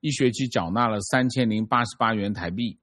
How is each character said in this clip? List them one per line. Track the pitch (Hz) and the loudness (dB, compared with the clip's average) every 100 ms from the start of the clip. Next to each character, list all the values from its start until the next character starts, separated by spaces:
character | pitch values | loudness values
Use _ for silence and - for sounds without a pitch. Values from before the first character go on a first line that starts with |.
一 | 156 | -4
学 | 135 127 | 2 2
期 | 117 131 | 2 -2
缴 | 117 85 | 0 0
纳 | 101 120 | 0 0
了 | 107 | 0
三 | 98 131 127 | 0 2 2
千 | 127 120 | 2 0
零 | 107 110 | 0 0
八 | 123 120 | 0 0
十 | - | 0
八 | 113 | 0
元 | 110 101 | 0 -2
台 | 95 85 | -4 -4
币 | 92 120 - | -4 -6 -8